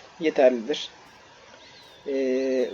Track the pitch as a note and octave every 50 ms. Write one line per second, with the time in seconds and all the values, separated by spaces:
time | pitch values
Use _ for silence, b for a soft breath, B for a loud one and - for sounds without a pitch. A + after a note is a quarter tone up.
0 | - - - - E3+ D#3 - - C#3 B2+ B2+ A#2+ G#2+ B2 D3+ - - - - -
1 | - - - - - - - - - - - B B B B B B B B B
2 | - C#3+ C#3 C3+ C3+ C3 B2+ C3 C3+ C3+ C3 C3 B2 -